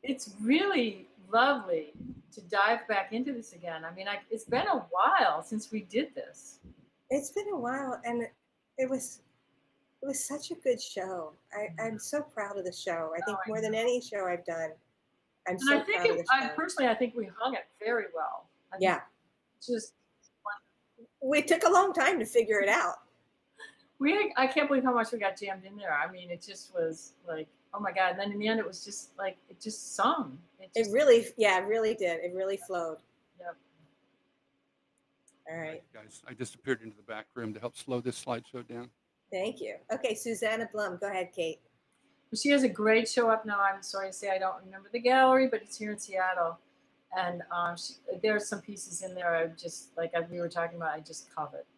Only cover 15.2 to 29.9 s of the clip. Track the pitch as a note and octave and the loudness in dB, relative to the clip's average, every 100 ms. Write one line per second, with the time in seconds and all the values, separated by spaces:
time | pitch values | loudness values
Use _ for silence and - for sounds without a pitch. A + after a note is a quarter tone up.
15.2 | _ _ - F3+ C4+ C#4+ - G#4 A#4 E3+ | _ _ -6 0 4 4 4 -2 0 -2
16.2 | E3+ C4+ B3 B3 E4 F#4 B3+ A3+ B3 A#3+ | 4 4 4 -2 -4 2 2 2 0 -2
17.2 | G3+ F3+ A#3 A#3 - _ G#3+ A#3 G3 D#3+ | -8 -2 -2 -2 -8 _ -2 -2 -2 -4
18.2 | D#3 - - _ _ F#3+ F#3 F3 - _ | -4 -6 -12 _ _ 0 2 2 -4 _
19.2 | _ _ _ _ - A#3+ - _ _ _ | _ _ _ _ -4 -4 -4 _ _ _
20.2 | _ _ G#3 G3+ _ _ _ _ A#3 _ | _ _ -12 -12 _ _ _ _ -20 _
21.2 | C4 D4 D4 D#4+ E4 F4 G4 A3+ C4+ F4+ | 2 2 4 4 8 8 6 4 2 2
22.2 | A3 A#3+ A3 G#3 G3 A3 F3+ - _ _ | 4 4 6 4 4 4 2 -4 _ _
23.2 | _ _ _ _ - _ _ _ C#4 G4 | _ _ _ _ -20 _ _ _ 2 4
24.2 | G#4 - C4 D4+ C#4+ C4+ B3+ A#3+ A3+ A#3 | 2 2 2 4 4 4 4 2 2 0
25.2 | G3 F#3+ G3+ F#3+ F#3+ G#3 G3 D3 E3 F#3 | -2 -2 -8 -8 -10 -10 -2 -2 -2 -6
26.2 | F3+ F3 - F#3+ - F3+ E3 D#3+ - _ | -10 -12 -10 -16 -10 -2 -2 -4 -14 _
27.2 | - D#3+ D#3 _ _ G#3 G3+ F#3 F#3 F3+ | -10 -8 -8 _ _ -6 -4 2 2 2
28.2 | G3+ G3+ G#3+ A3+ G3 F#3 - G3+ - - | -4 -2 0 0 -2 -8 -12 -14 -14 -6
29.2 | G3 F#3 _ F#3 A3 G#3+ - | -6 -6 _ -14 -12 -10 -12